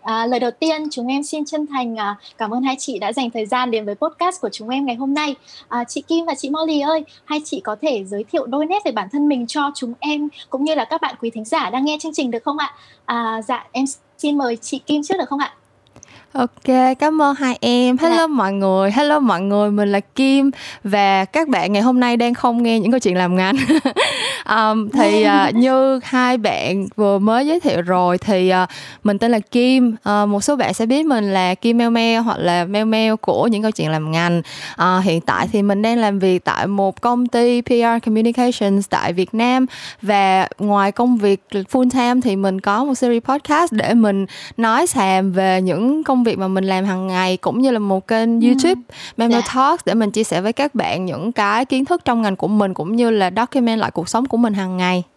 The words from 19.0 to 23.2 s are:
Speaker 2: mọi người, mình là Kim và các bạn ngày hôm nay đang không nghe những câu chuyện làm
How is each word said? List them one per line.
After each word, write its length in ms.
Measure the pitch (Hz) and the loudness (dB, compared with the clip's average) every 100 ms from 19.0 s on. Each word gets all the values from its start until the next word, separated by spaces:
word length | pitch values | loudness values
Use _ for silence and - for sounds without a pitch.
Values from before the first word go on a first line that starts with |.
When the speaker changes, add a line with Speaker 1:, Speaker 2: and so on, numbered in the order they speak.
| 294 302 | 2 2
Speaker 2:
mọi 220 | 262 175 | 2 2
người, 300 | 196 202 208 | 0 0 2
mình 220 | 208 208 | 2 2
là 80 | 196 | 0
Kim 500 | - - 269 277 277 262 - - | -2 0 2 4 2 0 -12 -10
và 400 | 202 202 196 196 | -2 2 4 2
các 240 | 190 294 320 | 2 -2 0
bạn 240 | 208 165 | 0 0
ngày 100 | 202 | 2
hôm 180 | 233 254 | 4 4
nay 160 | 247 240 | 2 2
đang 180 | 240 | 0
không 280 | 247 247 240 | 0 0 2
nghe 180 | 233 226 | 2 2
những 120 | 202 | 2
câu 60 | 247 | 2
chuyện 180 | 214 | 2
làm 200 | 180 | 2